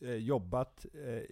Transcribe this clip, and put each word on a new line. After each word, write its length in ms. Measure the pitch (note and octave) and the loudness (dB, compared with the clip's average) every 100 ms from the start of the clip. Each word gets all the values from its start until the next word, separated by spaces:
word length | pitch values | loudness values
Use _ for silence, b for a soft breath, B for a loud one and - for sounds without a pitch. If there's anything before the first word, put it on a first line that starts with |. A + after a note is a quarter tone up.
| B2 | -2
eh, 60 | |
jobbat, 720 | A2+ A2+ C3 F2+ B2+ C3 - - D3+ C3+ | 0 4 2 4 2 0 -4 -14 -8 -4
eh, 160 | A2+ - | -4 -4